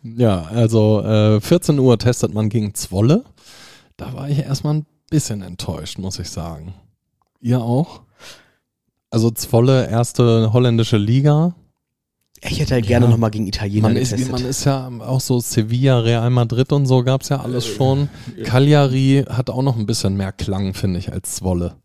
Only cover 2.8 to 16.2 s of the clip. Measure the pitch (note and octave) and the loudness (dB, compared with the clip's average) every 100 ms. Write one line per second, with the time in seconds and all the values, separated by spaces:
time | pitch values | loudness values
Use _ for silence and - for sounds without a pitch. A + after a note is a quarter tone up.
2.8 | - F#2 A#2 F3+ - _ - - - - | -6 0 2 2 0 _ -20 -20 -20 -20
3.8 | _ - - C3 C#3 C#3+ C#3+ C#3+ D3+ D3+ | _ -16 -14 -10 -6 -4 -4 -6 -4 -4
4.8 | D3+ _ _ D#3 - G#2+ F#2 F2+ - D#2 | -6 _ _ -2 -2 -8 -10 -10 -8 -8
5.8 | D2+ - F#2 - E2+ - E2 D#2+ D#2+ F2+ | -10 -10 -10 -8 -10 -10 -10 -12 -16 -18
6.8 | _ _ _ _ _ _ A#2 B2 A#2 B2 | _ _ _ _ _ _ -2 -2 0 -2
7.8 | E3 - _ _ - - _ _ _ _ | -2 -8 _ _ -20 -20 _ _ _ _
8.8 | _ _ _ A2+ A2+ A2 - A#2 A#2 C3 | _ _ _ 0 0 0 0 2 4 2
9.8 | G2+ A2+ A#2+ - A#2+ A2+ A2 A#2 B2 A#2 | 2 -2 -2 2 2 4 4 2 2 2
10.8 | A2 G#2+ G#2 B2+ D3 D3 E3+ E3+ _ _ | 2 0 2 2 4 2 2 -2 _ _
11.8 | _ _ _ _ _ _ - - D3 C3 | _ _ _ _ _ _ -8 -4 0 0
12.8 | G2+ - A#2+ A2+ A2+ G#2 G2 - G#2 G#2 | 2 4 4 4 2 -2 -6 -4 -2 0
13.8 | G#2+ A#2+ B2+ B2+ B2+ B2+ B2+ C3 C#3+ C3+ | 2 2 0 -2 -4 -4 -4 -2 -2 -2
14.8 | B2+ A#2+ A2 B2+ - B2+ A#2 - A2 A#2+ | -6 -12 -4 -4 0 -2 0 -2 0 2
15.8 | C3+ B2 A2+ A#2 | 4 4 2 2